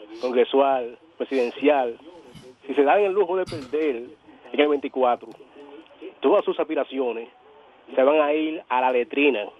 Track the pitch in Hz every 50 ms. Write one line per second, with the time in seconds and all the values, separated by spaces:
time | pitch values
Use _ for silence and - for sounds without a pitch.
0 | - - - - 123 127 120 123 117 - - 135 139 139 135 127 120 120 120 -
1 | _ _ _ - 127 - 135 131 120 120 - - 131 147 147 139 127 117 117 -
2 | 139 160 - - - - - - - - - _ _ 139 131 139 139 143 170 208
3 | 208 196 185 208 190 170 180 190 185 - 175 156 131 123 143 156 160 147 123 117
4 | 123 - - _ _ - - - _ - - 143 147 151 147 135 147 131 - 135
5 | 127 120 120 - 117 113 - - - _ _ 143 143 143 - 156 - _ - _
6 | - - - _ - 139 196 202 - 190 175 - 156 147 160 147 127 - 139 135
7 | 127 120 110 113 117 110 _ _ _ - - - - - _ _ _ - - 127
8 | 131 139 151 156 147 143 151 156 156 156 160 180 - - 127 127 127 131 127 123
9 | 120 - - 139 147 143 123 104 101 - - -